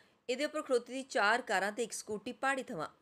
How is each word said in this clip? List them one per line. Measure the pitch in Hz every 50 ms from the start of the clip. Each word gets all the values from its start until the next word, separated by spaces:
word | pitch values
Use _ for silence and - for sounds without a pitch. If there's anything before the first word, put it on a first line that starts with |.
| _ _ _ _ _ -
ਇਹਦੇ | 247 240 294
ਉੱਪਰ | 294 302 311
ਖੜੋਤੀ | 294 - 262 240 233 -
ਦੀ | 247 269
ਚਾਰ | 262 - - 254 202 208 226 247
ਕਾਰਾਂ | 254 - 214 185 190 202
ਤੇ | 208 233
ਇੱਕ | 233 190
ਸਕੂਟੀ | - - - - 214 202 - 247
ਪਹਾੜੀ | 240 - 277 269 277 262
ਥਮਾਂ | 240 - 240 160 147 - - _